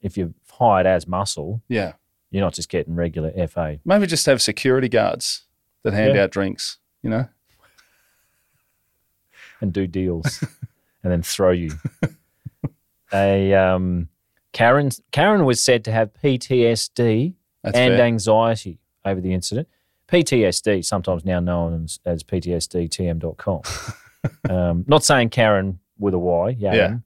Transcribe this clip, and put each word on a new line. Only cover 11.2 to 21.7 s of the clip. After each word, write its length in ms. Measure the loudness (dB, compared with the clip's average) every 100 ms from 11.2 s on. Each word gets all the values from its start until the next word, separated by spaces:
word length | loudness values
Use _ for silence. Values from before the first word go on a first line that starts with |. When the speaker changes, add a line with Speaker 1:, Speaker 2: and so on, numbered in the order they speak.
Speaker 1:
throw 300 | -2 0 2
you. 180 | 2 -2 -8 -10 _ -8 -8 _ _ -20 _ -12 _ _ _ _
A, 420 | 0 2 2 4
um, 540 | 4 4 2 0 -4 -6 _ _ _ _
Karen, 380 | 2 4 4 2 -4 _
Karen 320 | 0 4 4
was 180 | 4 2
said 220 | 2 2
to 80 | 2
have 200 | 0 0 _
P 160 | 0 0
T 300 | 0 2 2
S 220 | 2 -4
D 480 | 0 2 2 -2 -6 _ _
Speaker 2:
That's 140 | -2 2
Speaker 1:
and 180 | 4
Speaker 2:
fair. 100 | 4
Speaker 1:
anxiety 760 | 4 2 2 4 4 0 -6 -16 _ _
over 160 | -6 -4
the 120 | -2
incident. 360 | -4 -4 -6 -8 _ _ _ _
P 160 | 0
T 200 | 2 2
S 160 | 2 0
D, 220 | 0 -2
sometimes 420 | 0 -4 -2 -4
now 140 | -2 -2
known 460 | 0 -2 -2